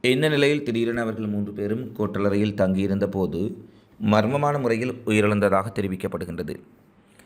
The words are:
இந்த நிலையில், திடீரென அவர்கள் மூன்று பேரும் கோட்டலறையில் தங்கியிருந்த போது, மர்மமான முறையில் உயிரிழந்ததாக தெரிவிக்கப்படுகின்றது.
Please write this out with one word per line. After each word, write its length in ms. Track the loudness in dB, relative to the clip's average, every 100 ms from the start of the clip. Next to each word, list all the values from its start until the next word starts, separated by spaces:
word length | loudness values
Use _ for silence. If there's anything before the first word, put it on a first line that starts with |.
இந்த 280 | 0 2 2
நிலையில், 340 | 4 4 2
திடீரென 380 | 0 -2 0 -2
அவர்கள் 260 | -2 -4 -4
மூன்று 260 | -2 -4
பேரும் 420 | -4 -4 -4 -6 -4
கோட்டலறையில் 580 | -4 0 0 2 0
தங்கியிருந்த 540 | 2 2 2 0 0 0
போது, 480 | 0 -2 -2 -4 -6 -18 -20 _ -6
மர்மமான 560 | 2 4 4 2 0 0
முறையில் 320 | 0 0 -2
உயிரிழந்ததாக 720 | -4 0 4 4 4 2 2 0 -4
தெரிவிக்கப்படுகின்றது. 760 | -4 -4 -6 -6 -8 -8 -8 -10 -14 -20 _ _ _ _